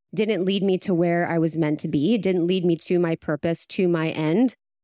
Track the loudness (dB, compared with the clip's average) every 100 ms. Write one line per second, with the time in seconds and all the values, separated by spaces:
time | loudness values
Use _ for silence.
0 | _ -4 0 0 0 0 2 0 0 0
1 | 2 2 0 0 0 0 -2 -2 -2 0
2 | 2 0 0 0 0 0 0 -2 0 0
3 | 0 -2 -4 -4 -2 -4 -4 -2 0 0
4 | -2 -2 0 2 2 -2 _ _